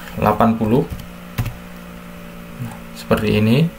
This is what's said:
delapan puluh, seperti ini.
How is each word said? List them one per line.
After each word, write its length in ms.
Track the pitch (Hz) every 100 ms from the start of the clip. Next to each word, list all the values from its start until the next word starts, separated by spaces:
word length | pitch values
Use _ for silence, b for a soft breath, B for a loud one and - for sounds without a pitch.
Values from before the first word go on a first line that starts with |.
| - -
delapan 400 | 107 107 113 113
puluh, 320 | 110 123 165 - - - - - - - - - - - - - - - - - 117 - - -
seperti 480 | - - 107 107
ini. 240 | 110 131 170